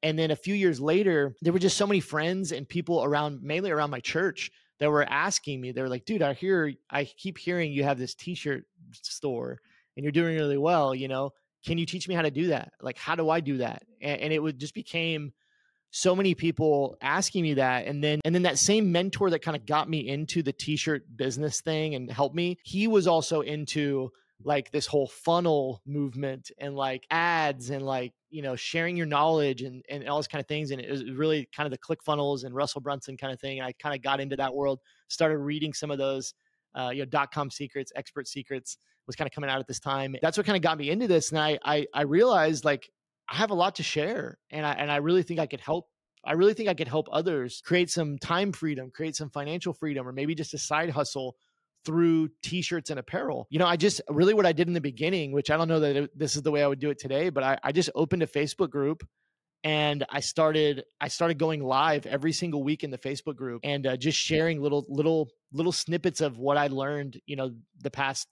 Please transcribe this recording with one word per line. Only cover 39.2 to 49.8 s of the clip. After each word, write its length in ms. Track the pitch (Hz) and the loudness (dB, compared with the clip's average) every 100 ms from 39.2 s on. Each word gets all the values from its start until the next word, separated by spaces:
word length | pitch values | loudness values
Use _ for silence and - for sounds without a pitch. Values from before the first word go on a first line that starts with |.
| 143 | -6
coming 180 | - 139 | -4 -2
out 120 | 135 | -2
at 60 | 131 | -4
this 120 | 127 | -8
time. 360 | 143 135 135 131 | -4 -4 -4 0
That's 160 | 160 208 | 0 2
what 80 | |
kinda 160 | 196 190 | 0 2
got 160 | 160 160 | 2 0
me 140 | 143 | -2
into 160 | 196 233 | 0 4
this. 240 | 165 - | 4 4
And 80 | 156 | 2
I, 200 | 151 147 | 2 2
I, 220 | - 151 - | 2 0 0
I 80 | 143 | -2
realized, 640 | 147 170 247 190 156 151 147 | 2 6 6 6 4 4 0
like, 240 | 139 - _ _ _ - | 0 -4 _ _ _ -8
I 60 | |
have 160 | 131 208 | -2 0
a 40 | |
lot 200 | 180 190 | 2 2
to 80 | 185 | 0
share. 560 | - 151 165 240 127 - _ | -2 -2 -2 -4 -8 -12 _
And 140 | 151 | -4
I, 80 | 147 | -2
and 140 | - 147 | -2 0
I 100 | 147 | 0
really 260 | 156 185 | 4 2
think 160 | 170 165 | 2 -2
I 60 | 147 | -4
could 120 | 139 | -6
help, 300 | - 170 - _ _ _ | -4 -4 -6 _ _ _
I 100 | - | -2
really 200 | 160 202 | 4 6
think 140 | 220 208 | 6 0
I 60 | |
could 120 | 151 123 | 0 0
help 220 | 156 - | 0 0
others 500 | 151 175 147 123 - | 0 2 0 -2 -8
create 260 | - 180 175 | 0 2 2
some 280 | 170 151 139 | 0 -2 -4
time 340 | - 175 202 | -2 0 0
freedom, 400 | - 160 135 131 | -2 -4 -4 -8
create 240 | - 160 147 | -8 -6 -6
some 140 | 147 | -8
financial 420 | 143 143 170 180 | -6 -6 -4 -6
freedom, 340 | - | -4